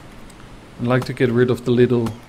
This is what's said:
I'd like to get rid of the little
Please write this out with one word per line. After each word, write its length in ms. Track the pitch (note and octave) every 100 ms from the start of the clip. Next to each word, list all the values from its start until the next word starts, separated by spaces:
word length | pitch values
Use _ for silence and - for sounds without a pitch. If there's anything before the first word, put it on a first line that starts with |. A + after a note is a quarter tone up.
| - - - - - - - -
I'd 80 | A#2+
like 180 | B2+ B2+
to 80 |
get 160 | C3 B2
rid 200 | A#2 B2
of 160 | A#2 -
the 60 |
little 380 | A#2+ B2 A#2+ A2 A2